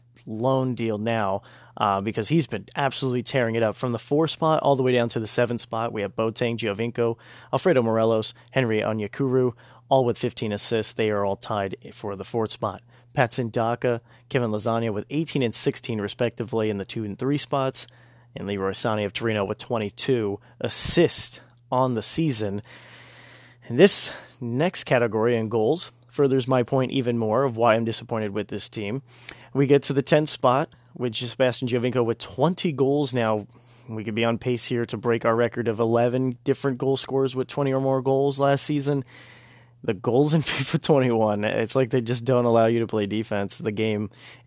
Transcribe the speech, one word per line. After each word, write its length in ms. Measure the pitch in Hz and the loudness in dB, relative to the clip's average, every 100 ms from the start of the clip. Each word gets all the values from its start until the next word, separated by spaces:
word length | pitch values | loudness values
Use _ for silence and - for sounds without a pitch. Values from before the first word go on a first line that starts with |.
| _ _ - | _ _ -12
loan 480 | 107 123 135 131 | -4 0 0 0
deal 240 | 120 113 104 | -2 -4 -2
now, 440 | 110 113 101 98 - - - - | -2 0 0 -2 -6 -20 -16 -2
uh, 240 | 107 98 | 0 2
because 300 | 98 107 104 | 0 -2 0
he's 180 | 160 143 | 0 0
been 180 | 107 95 - | -4 -8 -4
absolutely 460 | 139 - 135 123 | -2 -2 -2 -2
tearing 320 | 117 139 117 113 | 0 0 0 2
it 80 | |
up. 120 | 113 104 | 0 0
From 160 | 127 | -4
the 80 | 117 | -4
four 280 | - 147 160 | -2 0 0
spot 360 | - 160 156 | 0 0 2
all 140 | - 135 | 2 2
the 60 | |
way 100 | 127 | 4
down 160 | 123 117 | 2 2
to 100 | 120 | -2
the 80 | 107 | -4
seven 300 | - 120 120 | 0 0 0
spot, 340 | - 113 117 | -4 -4 -4
we 100 | 113 | -4
have 140 | 101 - | -6 -2
Boateng, 400 | 113 113 120 117 | -2 0 -2 -2
Giovinco, 640 | 110 101 117 117 117 117 - - - | -4 -2 -4 0 0 -2 -10 -20 -4
Alfredo 300 | 131 185 135 | 0 2 4
Morelos, 520 | 113 110 113 113 107 - - | 4 2 2 2 0 -8 -6
Henry 280 | 135 123 107 | -2 0 0
Onyekuru, 760 | 104 110 104 - 139 131 127 117 - - - | 0 -2 -4 -2 0 2 2 -2 -16 -16 0
all 160 | 135 123 | 2 4
with 120 | 110 | 0
fifteen 360 | 123 - 110 | -2 -4 -4
assists. 400 | 104 - 117 107 | -2 -2 -2 -2
They 160 | - 110 | -2 0
are 160 | 104 101 | 0 -2
all 100 | 101 | -4
tied 400 | - 107 98 - - | -4 -4 -4 -6 -14
for 240 | - 107 98 | -12 -10 -10
the 80 | |
fourth 280 | 95 117 110 | -6 -4 -4
spot. 320 | - 107 95 _ - _ | -4 -6 -6 _ -20 _
Patson 380 | - 123 - 117 | 0 0 0 -2
Daka, 500 | 120 113 120 127 117 - - - | 0 0 0 -2 -2 -6 -20 -4
Kevin 220 | 135 120 | -2 0
Lasagna 420 | 107 110 113 117 | -2 -2 -2 -2
with 120 | 104 - | -4 -6
eighteen 340 | 147 160 147 | -6 -4 -2
and 100 | 123 | 0
sixteen, 460 | - - - - 113 | 0 0 -2 -4 -4
respectively, 680 | 101 - 120 - 110 113 107 | -4 -2 -4 -4 -4 -2 -2
in 80 | 101 | -2
the 80 | 95 | -6
two 180 | - | -6
and 160 | 107 95 | -6 -4
three 180 | 127 147 | -2 -2
spots. 480 | - 143 135 - - - - - _ - | -2 -2 -2 -2 -6 -12 -20 -20 _ -10
And 120 | 98 | -6
Leroy 240 | 101 95 | -2 -2
Sané 340 | 95 120 107 104 | -2 -2 0 -2
of 60 | |
Torino 320 | - 117 107 | -2 -2 0
with 140 | 98 104 | -2 -4
twenty-two 840 | - 117 104 - - 123 107 101 - - | -4 -4 -4 -6 0 0 0 -4 -10 -8
assists 800 | 127 - - - 165 - - - - _ - | -4 2 4 6 4 2 -4 -8 -20 _ -4
on 260 | 127 131 117 | 0 0 0
the 60 | |
season. 600 | - - 165 113 107 101 - - - - - - - - - - - | -2 -2 0 0 -2 -4 -10 -20 -20 -20 -20 -20 -20 -20 -20 -20 -4
And 100 | 120 | 6
this 320 | 202 - - - - - | 8 8 2 -2 -18 -12
next 460 | 120 120 170 - - | -6 -2 0 -2 0
category 500 | 131 117 110 113 117 | 2 2 2 2 2
in 140 | 110 | 0
goals 420 | 113 110 170 - - _ | 0 2 0 -4 -14 _
furthers 400 | - 139 135 120 | 0 2 2 2
my 140 | 131 | 0
point 300 | 120 135 131 | 2 0 0
even 260 | 135 123 117 | -2 0 0
more 260 | 110 110 | 0 2
of 140 | 139 113 | 0 0
why 160 | 120 | -2
I'm 120 | 110 113 | -2 -2
disappointed 460 | 110 117 113 107 | -6 -6 -6 -6
with 160 | 104 101 | -6 -6
this 220 | 104 - | -6 -8
team. 320 | - 101 127 - - - - - | -8 -8 -8 -10 -20 -18 -18 -8
We 140 | 131 139 | 0 4
get 160 | 143 | 4
to 100 | - | 4
the 100 | 139 | -2
tenth 260 | 139 156 151 | 2 2 2
spot, 400 | - 131 127 160 _ _ - | 0 2 2 -2 _ _ -6
with 200 | 123 110 | -6 -4
Sebastian 520 | 120 - 131 117 127 | -6 0 2 2 0
Giovinco 380 | 120 123 123 117 | 0 0 0 0
with 120 | 113 | 0
twenty 520 | - - 147 180 180 | -6 0 0 2 -2
goals 420 | 135 135 143 143 | 0 2 2 0
now. 340 | 127 113 107 104 - - - - | 0 0 0 -4 -16 -20 -20 -12
We 140 | 110 | -10
could 120 | 107 110 | -6 -2
be 100 | 117 | 0
on 120 | 117 | -2
pace 280 | 127 120 - | -2 -2 -2
here 200 | 120 117 | -2 -4
to 120 | 110 | -4
break 280 | 120 117 117 | -2 0 2
our 100 | 113 | 2
record 320 | 120 120 117 | 2 0 -4
of 120 | 107 | 0
eleven 580 | 113 117 120 127 131 123 | 2 2 2 0 -2 -4
different 340 | - 131 139 127 | -2 -2 -2 -2
goal 200 | 135 135 | -2 -2
scorers 380 | - 135 135 127 | -2 0 0 -2
with 120 | 123 | -6
twenty 260 | - 139 | -2 0
or 80 | 131 | 0
more 200 | 135 135 | 0 0
goals 380 | 131 135 143 135 | 2 2 2 2
last 240 | 139 139 | 2 2
season. 400 | - 147 139 143 131 - - - - - - _ | 0 -2 0 -2 -2 -12 -20 -20 -20 -20 -20 _
The 100 | - | -6
goals 400 | 98 120 120 147 | -4 2 4 6
in 80 | 160 | 4
<laughs> 20 | |
fifa 380 | 135 - 131 151 | 2 -2 0 -2
twenty-one, 600 | - 147 127 113 107 104 | 4 4 6 4 4 2
it's 320 | 104 113 110 135 | 0 0 0 2
like 140 | 127 | 2
they 120 | 131 | 0
just 240 | 113 123 117 | 0 -2 2
don't 200 | 123 120 | 2 6
allow 220 | 117 113 | 6 6
you 120 | 117 | 4
to 80 | 113 | 0
play 180 | 110 101 | 0 0
defense, 520 | 104 110 104 101 - | -2 -2 -4 -4 -4
the 140 | 113 | -4
game 380 | 104 110 104 104 - - - | -2 -2 -2 -4 -10 -20 -14